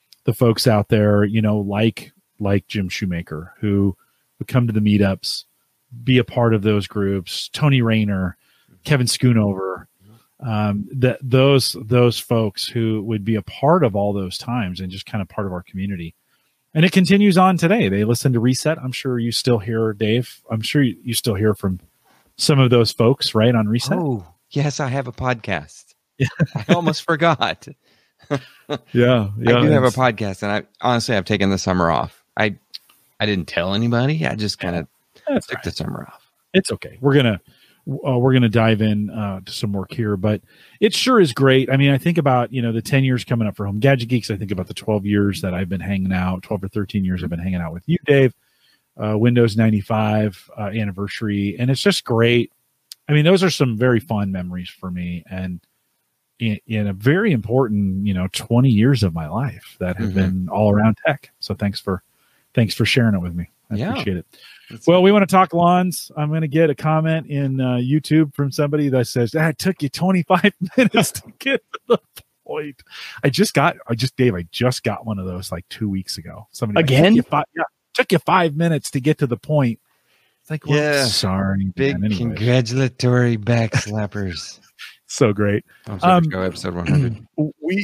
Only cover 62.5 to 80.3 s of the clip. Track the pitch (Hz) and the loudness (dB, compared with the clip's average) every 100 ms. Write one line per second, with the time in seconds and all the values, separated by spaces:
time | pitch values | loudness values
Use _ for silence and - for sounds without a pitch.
62.5 | - 107 - 107 131 113 98 87 85 - | 0 0 0 0 2 2 0 -2 -6 -10
63.5 | _ - 104 170 254 107 90 - _ - | _ -10 -6 -4 -4 -6 -6 -8 _ -20
64.5 | - - 113 - 180 185 208 190 190 185 | -20 -20 -4 2 4 6 4 4 4 2
65.5 | 170 170 180 180 - - 151 151 160 156 | 4 4 4 2 -4 -10 -6 -4 -2 0
66.5 | 160 160 135 156 156 160 160 - 143 135 | 2 2 2 0 0 0 -2 -2 -4 -2
67.5 | 131 127 123 123 151 - 156 151 - 139 | 0 0 0 0 -2 2 2 2 0 -4
68.5 | 143 147 151 143 127 117 123 117 160 160 | -2 0 0 2 0 0 0 -2 0 0
69.5 | - 190 - 139 - 180 185 - 180 202 | 0 -4 -2 -6 -2 0 0 2 2 2
70.5 | - 180 - 233 233 - - - - 269 | 0 -2 2 2 2 0 -4 -16 -10 -4
71.5 | 269 - - - 240 _ - - _ - | -4 -6 -12 -2 -2 _ -20 -20 _ -10
72.5 | 151 151 135 _ - - - 143 - - | -10 -10 -14 _ -20 -18 -4 -2 2 2
73.5 | 143 156 - - 117 127 - 123 90 85 | 2 2 0 -4 -4 -2 0 2 0 -4
74.5 | - 123 - 113 101 110 101 92 90 - | -2 -2 0 -4 -6 -6 -6 -6 -8 -10
75.5 | 85 - - 107 95 92 - 82 90 - | -12 -12 -8 -4 -4 -6 -12 -14 -18 -20
76.5 | - 117 104 147 131 175 233 - 147 - | -8 -2 0 4 6 6 6 4 -2 -4
77.5 | - - _ _ - - 170 - 185 170 | -6 -8 _ _ -2 0 0 2 2 2
78.5 | 143 170 147 - 143 135 - 135 120 - | 0 0 0 -2 -2 0 0 0 -2 -2
79.5 | 151 123 110 _ _ _ _ _ | 0 2 -2 _ _ _ _ _